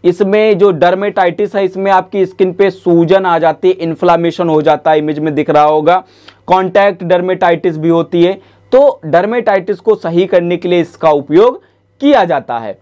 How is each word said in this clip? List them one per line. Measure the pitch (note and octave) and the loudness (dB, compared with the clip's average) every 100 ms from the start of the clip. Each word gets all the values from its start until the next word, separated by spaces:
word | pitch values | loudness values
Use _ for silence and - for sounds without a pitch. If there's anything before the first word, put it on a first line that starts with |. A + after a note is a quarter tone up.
इसमें | F3 F3 G3 G#3 A3 G3+ | 0 0 0 0 2 2
जो | G3+ | 2
डर्मेटाइटिस | E3 F3 F#3 G#3 G3 F3+ E3+ G#3 G3+ | 2 0 0 -4 -2 -2 -2 -4 -2
है | G3 | -4
इसमें | F#3+ G3 | -4 0
आपकी | F#3+ F3+ G3+ F#3 | 0 -2 -4 -4
स्किन | - F#3 | 0 -2
पे | F3+ G3 | 0 -2
सूजन | F#3 - E3+ E3 F#3+ F#3+ | -2 0 0 2 2 2
आ | E3 | 0
जाती | D#3+ D#3 F#3 | 0 0 -2
है, | |
इन्फ्लेमेशन | F#3 E3 D#3+ F3 E3+ E3+ D#3+ E3+ | -2 -4 -2 0 0 0 -4 -2
हो | D#3 | 0
जाता | D#3 D3 D#3+ | 0 0 0
है, | D#3 | 0
इमेज | D3+ D3+ | -2 -4
में | D#3 C#3+ | -4 -4
दिख | D3+ | 0
रहा | D3 | 2
होगा, | D3+ D3+ D3+ F3+ - _ - _ - | 2 2 0 -2 -4 _ -20 _ -2
कॉन्टैक्ट | F#3 F#3+ F#3+ G3+ F3+ | 0 0 0 0 -2
डर्मेटाइटिस | F3 F3+ F#3 F#3 F3+ E3+ F#3 D#3 | -2 -2 0 -2 0 0 -2 -2
भी | D#3+ | 0
होती | E3 E3 F3 | 0 0 0
है, | F3 F#3+ _ _ _ | 0 0 _ _ _
तो | B3+ C#4+ - D#3 | 2 2 0 -2
डर्मेटाइटिस | D#3+ G3+ B3 A3+ G3 F#3 F#3+ | 0 0 -2 -2 -2 -2 -6
को | - G#3+ | -2 -2
सही | E3+ E3+ F#3 | 0 -2 0
करने | F3 F3 F3 | 0 0 -4
के | F3 | -2
लिए | F3 | -2
इसका | D#3+ - D#3+ | -2 -2 0
उपयोग | D3 C#3 D#3 A#3 C4+ _ _ _ _ | 0 2 2 2 0 _ _ _ _
किया | C#4 C#4 E3+ | 0 2 2
जाता | D3 A2+ A#2 | -2 -4 -10
है। | A2+ F#2 | -8 -14